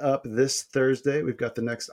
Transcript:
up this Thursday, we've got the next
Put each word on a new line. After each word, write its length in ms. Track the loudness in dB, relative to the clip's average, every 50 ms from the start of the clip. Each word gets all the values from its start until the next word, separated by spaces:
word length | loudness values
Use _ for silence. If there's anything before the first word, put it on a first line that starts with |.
| 0
up 180 | 0 0 0 -2
this 400 | -2 2 2 2 2 2 -2 -6
Thursday, 580 | -2 0 2 4 4 2 2 0 0 0 0 0
we've 160 | -2 -2 -2
got 160 | -4 -4 -4
the 80 | -4 -4
next 260 | -4 -4 -6 -8 -8